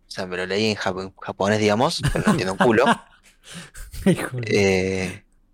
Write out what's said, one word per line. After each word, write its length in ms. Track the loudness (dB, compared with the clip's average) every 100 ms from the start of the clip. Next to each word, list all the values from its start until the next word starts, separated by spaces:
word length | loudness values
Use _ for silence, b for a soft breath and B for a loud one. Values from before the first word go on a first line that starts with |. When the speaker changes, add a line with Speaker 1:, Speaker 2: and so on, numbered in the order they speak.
| -14
Speaker 1:
O 40 |
sea, 140 | -10 -8
me 100 | -6
lo 100 | -4
leí 200 | 0 0
en 100 | 0
japo-, 260 | -2 -4
en 100 | -8 -12
japonés, 380 | -10 -2 0 4
digamos, 420 | 4 4 2 0 -2
pero 100 | 0 0
no 40 |
entiendo 200 | 0 0
un 60 | 2
culo. 260 | 4 4
Speaker 2:
<laughs> 1200 | 4 0 -4 _ _ _ -20 -18 -16 -18 -14 -2 2
Híjole. 400 | 2 -2 -6 -2
Speaker 1:
Eh, 760 | 2 4 2 0 -2 -6 -8 -18 _ _